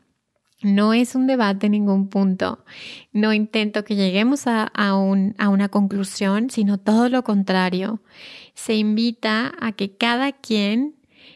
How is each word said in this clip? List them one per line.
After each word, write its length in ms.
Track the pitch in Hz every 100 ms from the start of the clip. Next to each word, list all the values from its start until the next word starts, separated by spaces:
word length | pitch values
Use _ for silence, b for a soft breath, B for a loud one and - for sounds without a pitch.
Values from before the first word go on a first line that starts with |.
| _ _ _ _ _ _
No 320 | 208 196 214
es 200 | 226 240
un 140 | 262 262
debate 400 | 262 208 196 208
en 60 |
ningún 360 | 208 202 196 196
punto. 560 | 196 196 185 - - _ B B B B
No 200 | 208 220
intento 500 | 214 214 220 214 214
que 120 | 208 208
lleguemos 520 | 190 185 233 285 -
a, 160 | 226
a 320 | 214 - 202 196
un, 400 | 196 196 190 -
a 120 | 208
una 200 | 196 202
conclusión, 800 | 202 196 196 190 - 196 202 247
sino 300 | 233 202 202
todo 300 | 196 220 247
lo 140 | 254
contrario. 800 | 247 208 196 185 185 180 190 220 B B B B B -
Se 180 | -
invita 800 | 214 214 214 233 226 220 214 247 -
a 140 | 226
que 220 | 202 196 -
cada 360 | 233 240 277
quien 640 | 277 - 214 202 226 294 - b b b